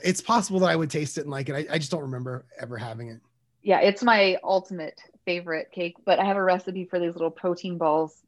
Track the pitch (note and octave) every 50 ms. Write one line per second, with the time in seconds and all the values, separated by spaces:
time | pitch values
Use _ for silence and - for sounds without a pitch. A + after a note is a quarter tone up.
0 | - F3 F#3 - - - A3+ A#3+ F#3+ - F#3+ F#3 F#3 E3+ E3 E3 D#3+ C#3+ - D3+
1 | D3+ C#3 - D#3+ C#3+ D3 C#3 C3+ C#3 D3+ C#3 C#3+ D#3 D3+ D3 E3 D3 - F#3 D#3+
2 | C#3+ C3 B2+ B2 B2 B2+ B2+ B2+ - _ - - B2 A#2 B2 A2 A2 A2+ A2+ A2+
3 | A#2+ A#2 A2+ A2+ _ _ _ _ _ _ _ _ _ G3+ F#3 - - G3+ G3 -
4 | B3 A#3+ A3+ G#3 G3 F#3+ F#3 - - - F#3+ F#3 F#3 - F#3+ E3+ D#3 D3 - -
5 | - - _ _ _ F#3 F3 F3 F3 E3+ D#3+ D#3 - - - F#3 F3 E3+ - _
6 | _ G3 F3 - F#3+ G3+ G3 G3+ F#3 F#3 F3+ F#3 - F#3+ F3+ F#3+ F3 F3+ F#3 F3+
7 | F3 E3+ E3+ F3 E3 D#3+ D#3+ - - F3+ F3 F3 - F#3 F3 E3 E3 D#3 D3+ D#3+
8 | D#3+ D#3 - _ _